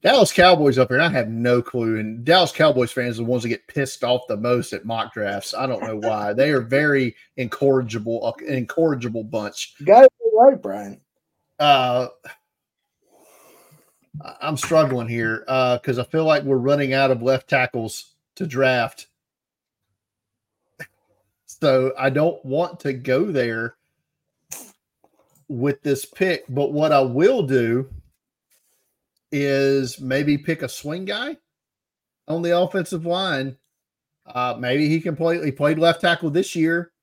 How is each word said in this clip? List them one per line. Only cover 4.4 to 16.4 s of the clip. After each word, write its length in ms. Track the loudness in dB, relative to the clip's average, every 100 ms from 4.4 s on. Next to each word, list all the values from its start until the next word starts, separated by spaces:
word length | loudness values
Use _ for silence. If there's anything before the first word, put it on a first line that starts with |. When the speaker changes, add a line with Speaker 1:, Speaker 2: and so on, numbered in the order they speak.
| 0 0 -2
Speaker 1:
at 120 | -8 -6
mock 280 | -6 -6
drafts. 400 | -6 -6 -6 -8
I 120 | -6 -6
don't 180 | -4
know 140 | -6 -6
why. 360 | -4 -4 -4
They 180 | 0 2
are 100 | 0
very 540 | 0 0 2 2 0 -6 -20 -10
incorrigible, 880 | -8 -2 2 2 0 -6 -6 -4 -4
uh, 200 | -6 -6
incorrigible 760 | -6 -4 0 0 0 -6 -8
bunch. 520 | -8 -8 -8 -10 -16 _
Speaker 2:
You 60 | 6
got 200 | 10 10
it 60 | _ 0
right, 280 | 6 6 6
Brian. 400 | -6 -10 -10 -16 _ _ _ _ _ _
Speaker 1:
Uh, 500 | 4 4 4 0 -2 -10 -20 -20 _ _ _ _ _ _ _ _ _ _ _ -20 _ -20 _ _ _ -18
I, 140 | -18 -10
I'm 160 | -6 -6
struggling 500 | 2 2 2 -2 -4
here, 360 | -4 -4 -4 -4
uh, 300 | 0 0 0
'cause 180 | -2 -4
I 60 |
feel 220 | -4 -2 2
like 180 | 0